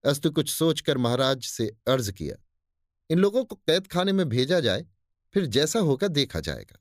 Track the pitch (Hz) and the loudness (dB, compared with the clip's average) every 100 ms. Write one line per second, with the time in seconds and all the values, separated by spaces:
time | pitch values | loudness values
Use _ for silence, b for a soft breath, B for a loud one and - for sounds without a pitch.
0 | 135 143 160 151 147 - 165 151 - 135 | 0 0 0 0 -2 0 0 0 -2 0
1 | 120 123 131 135 - - 110 - - 131 | 0 2 0 0 -6 -6 -6 -4 -2 0
2 | 104 95 73 - _ _ _ _ _ _ | -2 -6 -10 -10 _ _ _ _ _ _
3 | _ 170 196 233 240 - - 170 190 175 | _ 2 4 2 -2 -6 0 0 0 -2
4 | 190 190 165 117 131 175 120 98 175 _ | 0 0 0 0 2 2 2 0 -4 _
5 | _ _ _ 196 160 233 151 226 170 135 | _ _ _ -2 0 0 2 2 2 2
6 | 202 143 131 82 76 64 50 - | 0 0 -2 -4 -6 -8 -12 -20